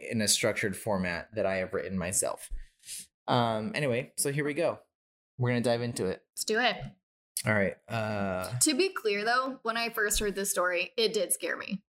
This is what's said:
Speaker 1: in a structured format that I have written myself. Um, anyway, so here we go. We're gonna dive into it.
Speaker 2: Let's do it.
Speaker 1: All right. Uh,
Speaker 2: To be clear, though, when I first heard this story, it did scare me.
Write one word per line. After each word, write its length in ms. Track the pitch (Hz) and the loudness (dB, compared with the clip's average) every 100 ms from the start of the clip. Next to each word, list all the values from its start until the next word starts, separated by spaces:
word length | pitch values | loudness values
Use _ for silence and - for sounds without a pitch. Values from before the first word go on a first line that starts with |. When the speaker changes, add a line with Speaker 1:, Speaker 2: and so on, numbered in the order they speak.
| - | -2
Speaker 1:
in 120 | 113 | 0
a 60 | 104 | 4
structured 460 | - 117 104 107 92 | 4 2 2 -2 -2
format 520 | - 98 90 87 - 110 | -2 0 0 -4 -4 -2
that 100 | 95 | 0
I 120 | 95 | 0
have 160 | 92 | -2
written 240 | 95 92 95 | -4 -4 -2
myself. 520 | 90 95 - - - - - _ - - - _ - | -2 0 0 -2 -8 -8 -8 _ -16 -14 -14 _ 0
Um, 460 | 127 117 110 107 110 | 2 2 0 -2 -2
anyway, 380 | 147 120 131 - | 0 0 -2 -2
so 160 | 143 | -2
here 140 | 139 147 | 0 0
we 80 | |
go. 260 | 147 160 104 - _ _ _ _ - | 0 0 -2 -8 _ _ _ _ -2
We're 120 | 123 | 2
gonna 120 | 120 | 4
dive 200 | 117 117 | 4 2
into 240 | 120 120 95 | 0 0 0
it. 160 | - _ | -2 _
Speaker 2:
Let's 120 | - - | -6 -2
do 140 | 214 | 2
it. 180 | 247 196 139 - _ _ _ - - | 2 0 -6 -14 _ _ _ -4 0
Speaker 1:
All 80 | |
right. 220 | 107 95 - - | 2 2 -2 -6
Uh, 680 | 113 107 104 98 92 92 123 | -4 -2 -2 -2 -2 -2 0
Speaker 2:
To 120 | 302 | 2
be 160 | 247 381 | 4 0
clear, 340 | - 220 202 214 | 0 -2 0 2
though, 340 | 254 262 262 | 0 0 -4
when 120 | 226 226 | -4 -2
I 120 | 233 | -2
first 300 | 226 208 208 | 0 0 2
heard 160 | 214 190 | 0 0
this 140 | 196 | 0
story, 420 | - 180 175 180 - | 0 2 0 -2 0
it 160 | 214 | 0
did 180 | 208 202 | 2 0
scare 240 | - 170 - | 0 -2 -4
me. 260 | - 190 - | -4 -8 -4